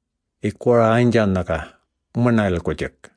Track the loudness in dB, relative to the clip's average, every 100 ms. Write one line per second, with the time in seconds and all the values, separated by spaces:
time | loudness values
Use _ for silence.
0 | _ _ _ _ -8 -4 0 2 4 2
1 | 2 2 0 -2 -4 -6 -8 _ _ _
2 | _ -2 0 2 0 -2 -4 -6 -10 -12
3 | -20